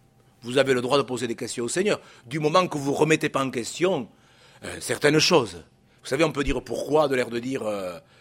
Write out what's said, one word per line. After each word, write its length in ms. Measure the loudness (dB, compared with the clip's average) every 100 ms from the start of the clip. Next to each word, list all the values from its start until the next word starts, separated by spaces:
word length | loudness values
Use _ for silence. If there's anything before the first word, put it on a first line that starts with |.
| _ _ _ _
Vous 160 | -2 2
avez 160 | 2 2
le 60 |
droit 180 | 2 0
de 40 |
poser 220 | 0 -4 -6
des 100 | -6
questions 300 | -8 -6 -4
au 20 |
Seigneur, 320 | -2 0 -2 -6 -20 -10
du 120 | -2
moment 280 | 2 2 2
que 100 | -2
vous 160 | -2
remettez 340 | 2 4 2 2
pas 160 | -2
en 60 | -2
question, 580 | -4 -6 -2 0 0 -4 _ _ _ -20 -18
euh, 160 | -14 -8
certaines 380 | -4 2 4 4
choses. 480 | 6 4 4 -6 -20 _ _ _
Vous 40 | -4
savez, 160 | 0
on 80 | 0
peut 120 | 0
dire 200 | -2 -2
pourquoi, 440 | -4 -6 0 2 2
de 80 | 2
l'air 160 | 0
de 80 | -4
dire, 240 | -4 -4
euh, « 340 | -4 -4 -6 -10 -16 _